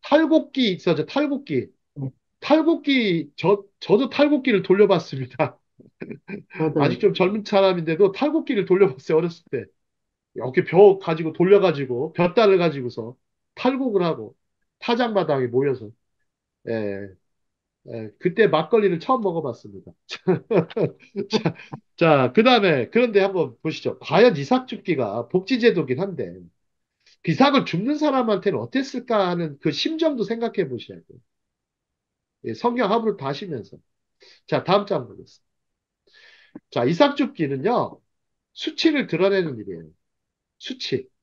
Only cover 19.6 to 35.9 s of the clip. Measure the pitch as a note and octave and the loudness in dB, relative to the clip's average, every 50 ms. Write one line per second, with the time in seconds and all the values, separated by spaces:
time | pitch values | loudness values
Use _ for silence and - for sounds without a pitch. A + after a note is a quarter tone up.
19.6 | _ - F#2+ F#2+ - - F2 _ _ _ - - _ - F#3 - - _ - F#3+ | _ -20 -20 -20 -20 -20 -20 _ _ _ -18 -10 _ -2 -2 -2 -2 _ 0 0
20.6 | E3+ - - A#3 F3+ D3 - _ _ _ _ G3+ - - - A3 A3 - E3 - | 0 0 -4 -4 -4 -4 -4 _ _ _ _ -10 -8 -2 -2 -2 -2 -2 -4 -4
21.6 | - - - - _ _ _ - E3+ E3 D3+ C#3 B2+ A#2+ B2 - A3 B3+ B3+ A#3 | -14 -18 -18 -18 _ _ _ 0 4 4 6 4 4 2 4 4 4 6 4 4
22.6 | G3+ F#3 D#3 C3+ A2+ - - A3 B3 A#3+ G#3+ G3+ F#3+ G3 G3 F#3 D#3 B2+ A#2 _ | 4 2 2 0 -2 0 2 2 2 4 2 2 2 2 0 -2 -4 -4 -6 _
23.6 | _ E3 D3+ - - B2+ - - - - C#3 F3 A3+ B3 G3 C#3 C#3+ C#3 B3+ C4 | _ -8 -8 -4 -6 -8 -8 -8 -8 0 4 6 6 6 6 2 -2 0 0 -2
24.6 | B3+ - - G3+ - - E3 C3+ A#2+ G#2 G2 A#2+ A#2+ - - F#3 F#3 - C4 A#3+ | -2 -4 -12 -12 -4 -4 -2 -2 -2 -2 -4 -6 -8 -2 -4 -4 -2 0 -2 2
25.6 | A3 A#3 F#3+ F3 D3 B2 B2+ B2 F#3 G3+ F3+ - A2+ F2 F2 F#2 F2+ E2+ _ _ | 4 2 2 2 -2 -4 -4 -4 -4 -6 -6 -8 -10 -10 -10 -16 -20 -20 _ _
26.6 | _ _ _ _ _ _ _ _ _ _ _ _ _ - D#3+ - C4 C#4+ C#4+ C4+ | _ _ _ _ _ _ _ _ _ _ _ _ _ -4 2 4 4 4 4 2
27.6 | F3+ - - E3 G3+ B3+ D4+ D4 D4+ D4+ C4+ C4 B3 A3+ G#3 F#3+ - G3+ F3+ A#2+ | 0 0 -4 -4 -2 -2 -2 0 0 0 0 0 0 0 -2 0 0 -2 -2 -2
28.6 | A2 A#2+ - C4 C4+ C4 - B3+ B3 - A#3 G#3+ F#3+ F3+ F3 F3 E3+ D#3 C#3 - | -6 -4 -4 -6 -6 -4 -8 -12 -6 -2 -2 0 0 0 -2 -4 -4 -6 -8 -4
29.6 | - E3+ C#3 - - - D#4+ D#4 E4 D#4+ D4 A#3+ G#3 F3+ A#3 A3+ A#3 A3+ A3 - | -4 -4 -2 -2 -4 -4 -2 0 -2 -2 0 -2 -4 -6 -4 -4 -4 -6 -4 -4
30.6 | F3+ C#3 B2+ A2 - - G2 F2 E2 _ - - _ _ _ _ _ _ _ _ | -4 -4 -6 -12 -12 -14 -20 -20 -20 _ -20 -20 _ _ _ _ _ _ _ _
31.6 | _ _ _ _ _ _ _ _ _ _ _ _ _ _ _ _ _ A2+ A2+ A2 | _ _ _ _ _ _ _ _ _ _ _ _ _ _ _ _ _ -10 -10 -4
32.6 | - A#3+ A#3+ A#3+ B3 F#3 G#3 A#3+ A3+ A3 G3 - C3+ C3+ C#3 C#3 G#3+ F#3+ D#3 A#2+ | -4 -2 -2 0 -2 0 0 0 -2 -2 -4 -4 -6 -8 -8 -8 -8 -10 -10 -12
33.6 | G2 - - - _ _ _ _ _ _ _ _ _ - - _ _ _ - C#3 | -12 -14 -20 -20 _ _ _ _ _ _ _ _ _ -20 -20 _ _ _ -4 -4
34.6 | - - F3+ G#3 G3+ G3+ G3 D3+ B2 A2 G2 - - _ _ _ _ _ _ _ | 0 2 0 0 0 0 -6 -6 -6 -8 -16 -20 -20 _ _ _ _ _ _ _
35.6 | _ _ _ _ _ _ | _ _ _ _ _ _